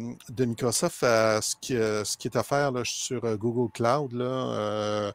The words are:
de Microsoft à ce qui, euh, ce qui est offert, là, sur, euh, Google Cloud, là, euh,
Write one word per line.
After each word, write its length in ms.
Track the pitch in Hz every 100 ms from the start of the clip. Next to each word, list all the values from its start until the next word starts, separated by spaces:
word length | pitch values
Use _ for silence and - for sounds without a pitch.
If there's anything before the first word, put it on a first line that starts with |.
| 117 123 -
de 160 | 123
Microsoft 600 | 123 110 123 - 175 -
à 360 | 127 113 110 107
ce 140 | - -
qui, 160 | - 123
euh, 260 | 110 107
ce 140 | 101 -
qui 100 | 123
est 100 | 120
offert, 360 | - 143 143
là, 100 | 123
sur, 400 | 113 - - 123
euh, 120 | 117 107
Google 340 | 117 120 117
Cloud, 400 | - 117 143 135
là, 120 | 117
euh, 880 | 123 131 123 113 104 107 104 104 101